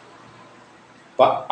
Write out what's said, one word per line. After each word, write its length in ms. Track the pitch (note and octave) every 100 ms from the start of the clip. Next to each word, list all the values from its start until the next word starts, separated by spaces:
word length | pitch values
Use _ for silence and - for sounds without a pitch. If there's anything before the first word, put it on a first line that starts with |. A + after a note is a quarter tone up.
| - - - C6 - - - - - - -
അപ്പൊ 160 | - B2+ - -